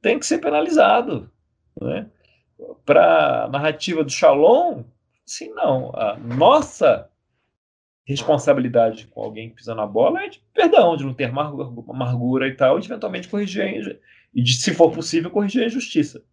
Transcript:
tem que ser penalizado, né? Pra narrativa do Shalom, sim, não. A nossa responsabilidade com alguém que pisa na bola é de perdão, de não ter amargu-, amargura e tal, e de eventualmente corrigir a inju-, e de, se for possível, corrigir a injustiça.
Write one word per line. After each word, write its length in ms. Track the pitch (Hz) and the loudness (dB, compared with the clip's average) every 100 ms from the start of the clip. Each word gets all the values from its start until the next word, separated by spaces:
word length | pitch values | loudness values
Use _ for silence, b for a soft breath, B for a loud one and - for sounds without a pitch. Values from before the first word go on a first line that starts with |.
tem 160 | 214 254 | 0 0
que 80 | |
ser 140 | - 320 | 0 -2
penalizado, 880 | 320 302 330 311 98 220 247 131 - _ _ _ _ - | 0 0 0 4 4 4 0 -8 -10 _ _ _ _ -12
né? 280 | 123 82 - _ _ _ _ _ - - | -8 -8 -10 _ _ _ _ _ -20 -18
Pra 640 | - 151 170 165 147 123 113 | 2 4 6 4 2 0 -2
narrativa 560 | 139 151 151 - 165 | -2 -4 -4 -4 -2
do 80 | 147 | -4
Shalom, 720 | - 147 139 160 254 349 202 117 _ _ _ _ | 4 4 6 6 6 2 -4 -14 _ _ _ _
sim, 240 | - 330 | -16 -14
não. 400 | - - 131 127 - | -4 0 0 -4 -6
A 200 | 110 104 | -6 -6
nossa 960 | 110 123 175 294 - - 156 98 - _ _ _ _ _ _ _ _ _ - | -8 2 4 4 2 0 2 2 -2 _ _ _ _ _ _ _ _ _ -10
responsabilidade 1000 | 139 - 147 151 139 127 120 113 110 - | -8 -2 -2 2 0 2 2 0 -2 -16
com 120 | - | -14
alguém 300 | 110 110 113 | -12 -12 -16
que 60 | _ | _
pisa 180 | 117 | -14
na 140 | 113 104 | -8 -4
bola 340 | 104 135 349 | 0 0 0
é 60 | 403 | -8
de 120 | - _ | -16 _
perdão, 420 | - 339 359 180 165 | 0 4 6 4 2
de 60 | |
não 100 | 139 | -6
ter 120 | 123 | -6
amargu-, 600 | 131 131 151 139 131 120 113 | -6 -4 -6 -8 -12 -12 -14
amargura 560 | 127 123 123 123 131 135 | -8 -4 -2 -2 -2 -2
e 80 | |
tal, 240 | 131 131 160 | 0 2 2
e 40 | |
de 40 | 185 | -2
eventualmente 420 | 226 208 185 - | -10 -8 -10 -8
corrigir 360 | 208 202 185 | -6 -6 -4
a 40 | 202 | -6
inju-, 300 | 107 - - b b b | -6 -10 -14 b b b
e 80 | 127 | -2
de, 120 | 123 | 0
se 200 | 127 - | 0 -2
for 200 | 160 165 | 4 4
possível, 400 | 165 - 170 170 | 4 -4 -4 -2
corrigir 320 | 202 202 247 | -2 -2 -2
a 20 | 233 | -2
injustiça. 580 | 233 - 165 143 113 _ | -4 -6 -4 -4 -6 _